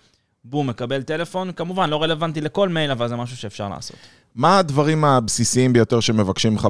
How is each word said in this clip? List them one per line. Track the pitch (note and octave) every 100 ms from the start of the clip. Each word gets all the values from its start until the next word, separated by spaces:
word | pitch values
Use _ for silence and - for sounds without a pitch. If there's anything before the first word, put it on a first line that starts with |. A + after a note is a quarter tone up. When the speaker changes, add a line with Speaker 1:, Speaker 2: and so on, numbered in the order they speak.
| _ _ _ _
Speaker 1:
בום, | A#2+ C#3+ C#3
מקבל | A2 B2 C3+
טלפון, | C3+ D#3 E3+ F#3 F#3
כמובן, | E3 E3+ F#3 E3+
לא | D3+
רלוונטי | D#3+ D#3 E3 D#3
לכל | D3+ - G3
מייל, | E3 D3+
אבל | B2 A#2+
זה | A#2
משהו | A#2+ B2+
שאפשר | G#2 - G2+
לעשות. | F#2 - - - _ _
Speaker 2:
מה | G#2+ D3 G3
הדברים | E3+ C#3 D3 D#3
הבסיסיים | D3 C3 A2 - A#2 B2 B2+
ביותר | A#2+ A2 A#2
שמבקשים | A2+ A2 F#2+ F#2 A2+
לך | G#2+